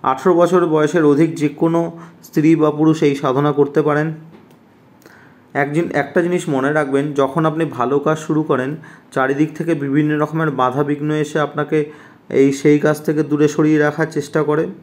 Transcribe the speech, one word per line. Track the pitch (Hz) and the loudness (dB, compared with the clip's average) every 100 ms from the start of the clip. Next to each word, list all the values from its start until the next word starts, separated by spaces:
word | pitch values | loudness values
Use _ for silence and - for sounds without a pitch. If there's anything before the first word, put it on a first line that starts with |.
আঠারো | 131 131 190 | -2 -2 2
বছর | 170 170 180 175 | 2 2 2 2
বয়সের | 156 151 170 | 2 2 2
অধিক | 151 143 165 | 4 4 2
যে | 160 147 | 0 -4
কোনো | - 165 170 170 170 - - | -2 0 0 -2 -8 -20 -20
স্ত্রী | - - 156 160 | -6 0 2 4
বা | 151 | 2
পুরুষ | 147 156 156 | 2 2 4
এই | 147 | 0
সাধনা | 139 143 127 147 | 0 -2 0 0
করতে | 139 139 156 | 2 2 2
পারেন। | 151 147 160 160 - - - - _ _ _ _ - - - _ _ | 0 0 -2 -6 -16 -20 -20 -20 _ _ _ _ -20 -20 -20 _ _
একজন, | 143 143 147 175 | -4 -2 -2 -2
একটা | 147 139 185 | -2 -2 -2
জিনিস | 170 175 160 | 0 -2 -2
মনে | 135 135 | -2 0
রাখবেন, | 151 139 139 147 | 0 0 -2 -2
যখন | 139 135 165 160 | 0 0 0 -2
আপনি | 156 | -2
ভালো | 160 123 123 143 | -6 -2 -2 0
কাজ | 143 156 | 0 -2
শুরু | - 156 | -2 -2
করেন, | 156 135 127 156 - - _ | 0 -2 -2 -8 -14 -20 _
চারিদিক | - 131 143 156 156 | -2 -2 0 -2 0
থেকে | 160 | -2
বিভিন্ন | 160 139 139 151 151 | 0 0 0 0 0
রকমের | 151 160 160 | -2 -2 -2
বাধা | 127 127 127 | 0 -2 0
বিঘ্ন | 147 147 151 | -2 -2 -2
এসে | 151 151 160 | -2 -2 -2
আপনাকে | 147 147 147 156 147 - - - _ | -4 -4 -2 -2 -2 -10 -20 -20 _
এই, | - 139 | 2 2
সেই | 139 151 147 | 4 2 4
কাজ | 151 151 | 2 0
থেকে | - 151 | -2 -2
দূরে | 143 147 151 | -2 2 2
সরিয়ে | - 151 156 | 2 2 2
রাখার | 147 147 156 | 2 0 -4
চেষ্টা | 156 143 160 | -4 -4 -2
করে। | 143 151 175 196 | 0 -2 -4 -8